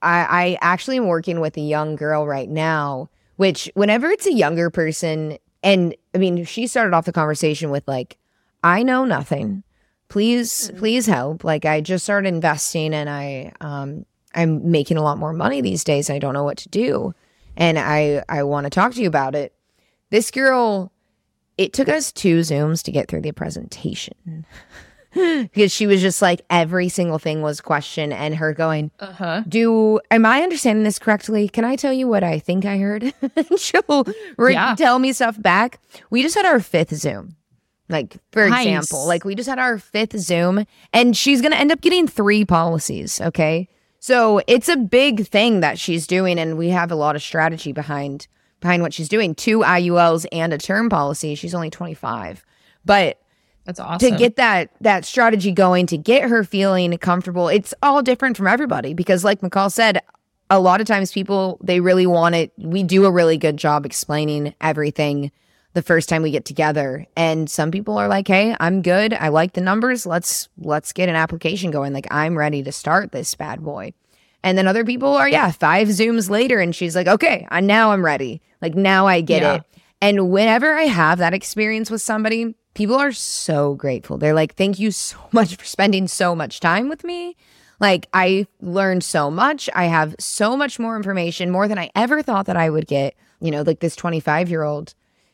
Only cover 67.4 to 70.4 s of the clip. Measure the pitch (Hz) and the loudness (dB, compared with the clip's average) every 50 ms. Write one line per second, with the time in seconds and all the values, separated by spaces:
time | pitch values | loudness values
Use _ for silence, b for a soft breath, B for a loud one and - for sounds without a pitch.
67.4 | 156 - - - 151 160 170 196 208 214 214 208 202 202 196 196 196 - 190 190 | -4 -4 -2 -4 -2 -2 -2 -6 -4 -4 -2 0 0 0 0 0 2 2 2 2
68.4 | 214 233 226 - 165 170 190 190 170 175 175 196 214 220 226 - 151 156 147 156 | 2 2 0 0 0 0 0 0 2 2 2 2 2 0 -2 -2 -2 0 2 2
69.4 | 175 185 - 180 180 185 202 220 233 254 247 226 - 180 165 180 - - - - | 2 0 -2 -2 -2 0 0 0 0 0 -2 -2 -4 -4 -4 -4 -2 -4 -6 -6